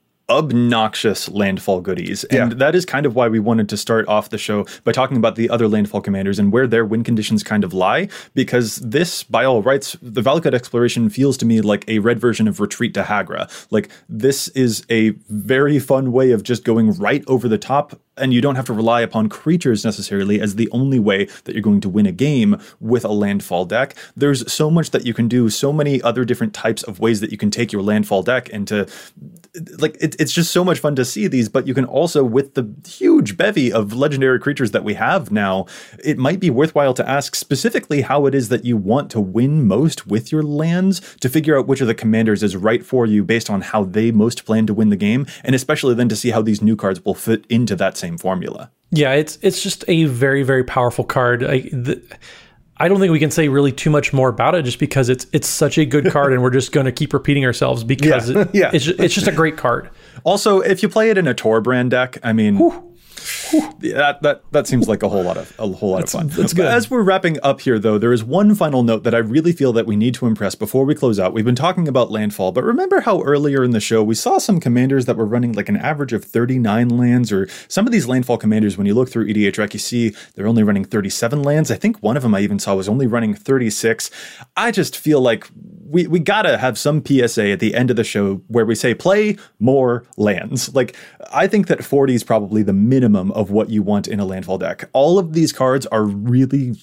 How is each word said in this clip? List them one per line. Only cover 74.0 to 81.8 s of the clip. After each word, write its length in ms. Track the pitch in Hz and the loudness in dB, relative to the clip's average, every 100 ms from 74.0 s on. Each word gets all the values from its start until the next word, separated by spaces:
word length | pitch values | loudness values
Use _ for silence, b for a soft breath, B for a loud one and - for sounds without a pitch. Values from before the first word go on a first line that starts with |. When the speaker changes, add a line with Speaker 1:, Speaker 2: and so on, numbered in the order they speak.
Speaker 1:
we 120 | 107 | 2
saw 240 | 113 - 381 | 0 0 0
some 220 | - 180 | 2 0
commanders 460 | 135 120 131 139 123 | 2 2 2 2 0
that 100 | 110 | 0
were 100 | 107 | 0
running, 260 | 120 120 | 0 -2
like, 160 | 107 101 | -2 -2
an 80 | 104 | -2
average 360 | 131 151 135 | -2 -4 -2
of 120 | 110 | -4
thirty-nine 640 | - 113 123 131 117 107 120 | -4 -2 0 0 0 2 2
lands, 420 | 120 123 123 120 | 2 2 2 2
or 160 | 98 98 B B | 0 -2 B B
some 180 | - 226 | -2 2
of 60 | |
these 140 | 233 123 | 0 0
landfall 320 | 127 123 117 | -2 0 -2
commanders, 400 | 107 107 104 92 | 0 2 0 0
when 80 | 101 | 0
you 80 | |
look 140 | 107 127 | 2 0
through 160 | 117 | -2
E 80 | 104 | -2
D 140 | 107 101 | 0 0
H 120 | 98 | 0
Rec, 160 | 104 | -6
you 60 | 101 | -6
see 340 | - 120 113 107 B | -6 -2 -2 -4 B
they're 120 | - 101 | -6 0
only 160 | 117 | 2
running 220 | 104 101 | 2 2
thirty-seven 580 | 98 107 98 - - 147 | -2 -4 -4 -4 -2 -2
lands. 280 | 143 147 143 | 0 0 0
I 60 | |
think 220 | 107 | 0